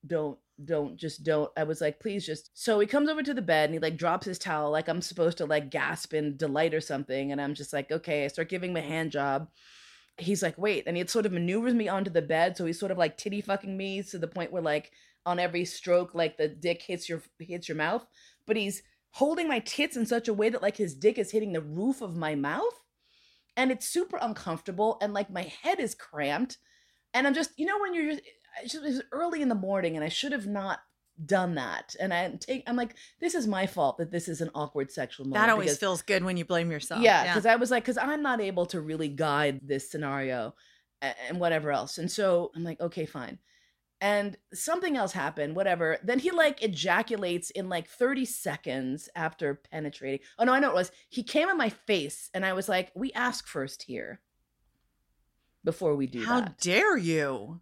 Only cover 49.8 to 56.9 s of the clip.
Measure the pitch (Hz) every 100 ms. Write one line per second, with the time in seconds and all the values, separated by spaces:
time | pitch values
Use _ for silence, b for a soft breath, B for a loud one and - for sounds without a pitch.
49.8 | 151 - 135 135 B B 233 262 277 180
50.8 | 180 b b - 226 302 339 370 233 -
51.8 | - 196 143 - - 185 190 185 190 185
52.8 | 185 - 262 - 247 226 - 151 139 -
53.8 | - 123 55 - _ _ _ _ _ _
54.8 | _ _ _ _ _ _ _ _ - 160
55.8 | 170 147 135 123 113 247 208 - 175 190
56.8 | 415